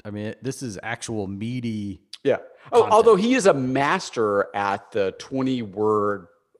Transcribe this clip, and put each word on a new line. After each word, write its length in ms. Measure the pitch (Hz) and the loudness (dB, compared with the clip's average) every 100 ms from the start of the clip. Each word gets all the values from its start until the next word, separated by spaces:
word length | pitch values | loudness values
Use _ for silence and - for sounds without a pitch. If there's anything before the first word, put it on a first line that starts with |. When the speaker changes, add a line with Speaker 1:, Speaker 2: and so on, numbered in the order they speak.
Speaker 1:
I 60 | 107 | -12
mean, 160 | 104 107 | -8 -8
it, 160 | - | -8
this 200 | 127 135 | -10 -8
is 160 | 127 92 | -10 -10
actual 440 | 110 117 - 110 98 | -10 -10 -8 -6 -6
meaty 720 | 98 113 127 120 107 101 92 _ - | -6 -8 -6 -6 -6 -8 -12 _ -6
Speaker 2:
Yeah. 140 | 139 110 - - - | -2 -2 -4 -20 0
Oh, 80 | 233 | 2
Speaker 1:
content. 120 | - | 6
Speaker 2:
although 220 | 220 226 190 | 6 6 6
he 180 | 226 | 4
is 120 | 262 190 | 4 4
a 80 | |
master 920 | 143 127 131 143 185 - - 107 101 95 101 | 4 0 0 0 0 -4 -2 0 2 0 -2
at 340 | 101 101 - | -2 -2 -6
the 220 | 107 95 - | -4 -4 -4
twenty 440 | - 135 131 127 | -8 -4 -2 -4
word, 640 | 110 92 107 107 104 101 87 _ _ _ | -6 -2 0 0 0 -4 -10 _ _ _